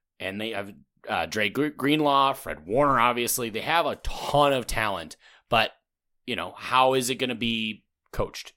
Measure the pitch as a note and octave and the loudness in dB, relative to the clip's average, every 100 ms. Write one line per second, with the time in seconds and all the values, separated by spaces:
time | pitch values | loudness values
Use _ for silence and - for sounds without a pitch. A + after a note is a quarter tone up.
0 | _ - F#2 G2+ A2+ G2+ G2+ - _ _ | _ -12 -8 -6 -6 -6 -8 -12 _ _
1 | - G2 E2 G#2+ G#2 B2+ D3+ - C#3+ D#3 | -4 -4 -2 -2 -2 0 -2 -2 0 2
2 | D3 C#3 C#3 C3+ - D2+ D#2 A#2+ D3 B2+ | 4 4 2 0 -8 -10 -2 2 4 4
3 | B2 A#2+ A#2 - A#2 G#2 C#3+ C#3 C3+ G#2 | 4 2 -2 -2 -4 -4 0 0 0 -4
4 | - - - C#3+ C#3+ C3+ A2+ B2+ G#2+ F#2 | -6 -6 0 4 4 2 -2 -2 -2 -2
5 | D#2 - _ _ - A2+ A2 - _ _ | -8 -18 _ _ 0 2 2 -4 _ _
6 | _ _ - G2 F2+ - - B2+ C3 C3 | _ _ -8 -6 -6 -10 2 4 6 4
7 | B2 C3 B2+ A2 A#2 A2+ A2 G#2 _ _ | 0 -2 -4 -4 -4 -4 -6 -10 _ _
8 | _ - G2+ - - | _ -8 -8 -8 -18